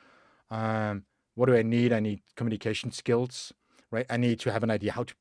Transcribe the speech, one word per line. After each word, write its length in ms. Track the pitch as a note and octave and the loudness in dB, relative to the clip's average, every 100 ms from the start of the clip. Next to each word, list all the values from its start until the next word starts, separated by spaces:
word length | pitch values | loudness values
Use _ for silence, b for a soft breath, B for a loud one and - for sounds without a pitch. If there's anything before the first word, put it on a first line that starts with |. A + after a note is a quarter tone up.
| b b b b _ | b b b b _
um, 540 | A2 A2 A2 G#2+ G2+ - _ _ - | -6 -2 -2 -2 -4 -10 _ _ 0
what 120 | B2+ | 4
do 100 | B2 | 6
I 60 | |
need? 280 | A2+ A#2+ A#2+ | 6 4 4
I 80 | A2+ | 2
need 220 | G#2+ G2+ - - | 0 -4 -10 -6
communication 540 | A#2 A2 B2+ - B2+ | -4 -2 -4 -4 -6
skills, 600 | - - A#2+ B2+ - - - b b b | -6 0 0 0 -8 -16 -18 b b b
right? 140 | A2+ B2 | -6 -4
I 60 | A#2 | 0
need 240 | A#2+ A2+ | 0 0
to 140 | B2 | -2
have 100 | A2 | -2
an 80 | A2+ | 0
idea 220 | G#2+ G#2 | 0 -2
how 100 | A#2 | -4
to 100 | B2 - | -8 -6